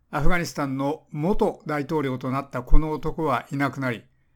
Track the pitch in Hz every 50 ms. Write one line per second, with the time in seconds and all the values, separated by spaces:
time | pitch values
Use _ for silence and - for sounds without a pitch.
0 | _ - - 151 - - 185 175 165 - - 170 147 135 131 135 139 143 - -
1 | _ _ - 147 147 180 214 - 220 180 - - - 156 151 147 143 127 165 156
2 | 139 135 127 127 135 131 127 139 139 - - 127 123 - - 156 156 156 156 147
3 | - 156 151 - 160 147 127 117 - - 139 139 143 135 131 139 135 127 117 101
4 | - _ _ _ _ _ _